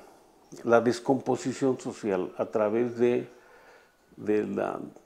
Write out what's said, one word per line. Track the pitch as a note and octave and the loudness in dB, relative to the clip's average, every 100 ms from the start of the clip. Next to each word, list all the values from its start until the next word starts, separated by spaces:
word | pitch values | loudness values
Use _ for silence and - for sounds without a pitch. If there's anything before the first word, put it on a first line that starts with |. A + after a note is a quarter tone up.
| - - _ _ _ - | -18 -20 _ _ _ -8
la | A2+ A#2 | 4 6
descomposición | A2+ A#2 - C3 B2 B2 C3+ A#2 C3+ B2+ | 6 0 0 0 0 -2 -2 -2 -2 -2
social | C3 G2 A2 F#2 F2+ - | -6 -6 -2 -2 -2 -4
a | - | -4
través | - G#2 A2+ B2 A#2 | 0 2 2 -2 2
de, | A#2+ B2 B2 - - - - - _ _ _ - | 2 2 -4 -16 -20 -20 -20 -20 _ _ _ -12
de | G#2+ G#2+ G2+ | 0 0 0
las | G2 G2 - - - | -2 -4 -6 -10 -16